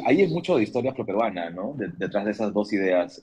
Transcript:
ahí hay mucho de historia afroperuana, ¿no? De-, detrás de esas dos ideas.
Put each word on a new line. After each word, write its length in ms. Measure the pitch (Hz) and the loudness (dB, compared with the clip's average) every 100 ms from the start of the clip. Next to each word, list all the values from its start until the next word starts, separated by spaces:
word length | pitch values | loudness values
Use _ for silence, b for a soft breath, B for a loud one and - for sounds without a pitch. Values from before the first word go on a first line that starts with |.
| - | 4
ahí 160 | 160 | 4
hay 60 | 185 | 4
mucho 280 | 165 170 156 | 2 0 2
de 60 | |
historia 280 | 107 123 123 | 2 0 -2
afroperuana, 580 | - - 98 113 90 85 | -2 -2 0 0 -2 -6
¿no? 240 | 87 107 147 | -8 -8 -6
De-, 120 | 95 - | -8 -6
detrás 280 | - 104 | -4 -2
de 60 | 104 | -2
esas 220 | 104 107 | -2 -2
dos 200 | 98 104 | 0 0
ideas. 460 | 101 95 90 87 - | 0 2 2 0 -6